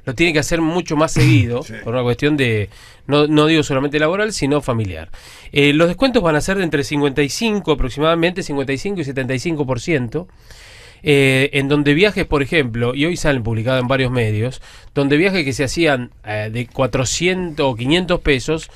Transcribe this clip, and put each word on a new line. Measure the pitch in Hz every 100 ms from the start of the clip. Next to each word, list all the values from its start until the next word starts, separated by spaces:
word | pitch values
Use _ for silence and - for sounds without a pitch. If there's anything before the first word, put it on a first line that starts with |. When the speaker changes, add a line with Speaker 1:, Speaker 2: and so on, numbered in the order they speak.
| -
Speaker 1:
lo |
tiene | 131 170
que | 151
hacer | - 165
mucho | 160 175 175 151
más | 156
seguido, | - 127 123 117 120
Speaker 2:
<clears throat> | 151
Sí. | 110
Speaker 1:
por | 120
una | 123
cuestión | 120 120 143 151
de, | 127 110 101 - - - -
no, | 147 147
no | 151 151
digo | 160
solamente | 143 135 143 151
laboral, | 151 190 214
sino | 196 135 147
familiar. | - 117 104 82 82 - - - -
Eh, | 151 143
los | 147 170
descuentos | 175 269 247
van | 170 151
a |
ser | 160 190
de |
entre | 175 143
cincuenta | 135 143 143 131
y | 143
cinco | - 233 208 165
aproximadamente, | 139 131 135 156 170 170 180
cincuenta | 170 143 135
y | 135
cinco | 196 196
y |
setenta | 139 135 127
y | 131
cinco | 170 156 131
por | 127
ciento. | - 151 120 147 180 - - - - - - -
Eh, | - 139 135 131 139
en | 143 139
donde | 147 143
viajes, | 147 208 196
por | 160 151
ejemplo, | 135 165 127 113 120
y | 131 156
hoy | 180
salen | 156 135
publicados | 110 113 113 131
en | 123
varios | 135 127
medios, | 127 110 107 120 - - - - -
donde | 139 147
viajes | 190 185
que | 135
se | 127
hacían, | 135 - 160 135 120 - 107
eh, | 107 110
de | 113 117
cuatrocientos | - 131 131 123 - 175 185 175 151 139
o | 113
quinientos | 127 170 180 175
pesos | - 135 131 160 -